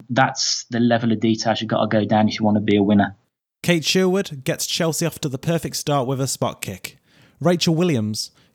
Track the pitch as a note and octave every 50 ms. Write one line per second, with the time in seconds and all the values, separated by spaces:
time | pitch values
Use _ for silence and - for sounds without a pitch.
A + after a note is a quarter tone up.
0 | - - A#2+ C3 C3 B2 - - - - - - - - A#2+ A2+ A#2+ A#2 A#2 A2+
1 | A#2 A2+ A2 G#2+ A2+ A2+ A2 A2+ - A2+ G#2 - A2 G#2+ - A2 A2 G#2+ A2 G#2+
2 | G#2 G2 A2+ G#2+ A2 G#2 G#2 - A2 G#2 G#2 G#2 G#2 G#2 G2+ G#2 F#2+ G#2 G#2 G2+
3 | G2 G2 - _ _ _ _ _ _ _ _ _ - - F3 D#3+ C3+ - - F#3
4 | F#3 F3+ F#3 G3+ F#3+ - D3+ C3 - E3+ D3 - - - - - E3 E3 D3+ -
5 | E3+ D3+ - - - C#3 B2+ B2+ - E3 E3+ D#3+ - B2+ - - - D3 C#3+ C#3
6 | A#2+ C3 C#3 B2+ C3+ B2+ - - B2+ G2+ - - - A2 F#2+ - - - - _
7 | _ _ _ _ - _ _ - C3 E3+ F3+ E3 - E3+ D#3+ D#3 F#3 F3+ C#3+ A2+
8 | G#2+ G#2+ G#2+ - - - _ _ _ _